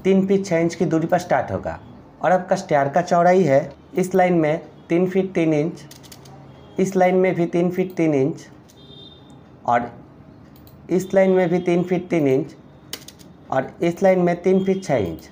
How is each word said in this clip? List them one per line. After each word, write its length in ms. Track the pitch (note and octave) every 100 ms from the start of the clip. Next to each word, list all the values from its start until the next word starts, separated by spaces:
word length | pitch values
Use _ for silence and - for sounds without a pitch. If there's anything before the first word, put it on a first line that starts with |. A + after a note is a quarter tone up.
तीन 220 | F#3 F#3+ F#3+
फीट 180 | G3 F#3+
छः 120 | E3
इंच 180 | E3+ E3+
की 100 | F3
दूरी 220 | D#3+ E3
पर 120 | F3+
स्टार्ट 320 | - C#3 A#2
होगा 280 | F#2+ F2+ D#2+ - - - -
और 100 | D3+
आपका 240 | F#3 F#3 F#3
स्टेयर 320 | - D3 C#3
का 120 | C#3
चौड़ाई 400 | E3+ F3 F3 F#3
है 160 | F3 C3+ D#3 - - -
इस 180 | F#3 F#3+
लाइन 180 | F3+
में 280 | F3 D3+ D#3 - - -
तीन 180 | E3+ F#3
फीट 240 | F#3 F#3
तीन 200 | - E3
इंच, 280 | D#3 D#3 E3+ - - - - - - - - - -
इस 160 | F#3+ F#3+
लाइन 200 | F#3 F#3
में 180 | F#3 E3+
भी 100 | E3+
तीन 240 | F3 F3
फीट 220 | F3+ F#3 -
तीन 180 | E3
इंच 320 | C#3+ C3+ - - - - - - - - - - - - - -
और 240 | A#2+ A#2+ - - - - - - - - - -
इस 240 | F3 F#3
लाइन 180 | G3 F#3+
में 180 | F#3 F3+
भी 100 | F3+
तीन 240 | F3 F3
फीट 240 | F3+ F3+ F3+
तीन 180 | E3+ C#3+
इंच 280 | C3 D3+ - - - - - - - - - -
और 200 | C3 B2+ -
इस 220 | F3 E3+
लाइन 160 | G3 F#3
में 160 | F3 F3
तीन 200 | F#3 F#3+ F#3+
फीट 180 | F#3+
छः 120 | - C3+
इंच। 320 | F#2 D#2+ -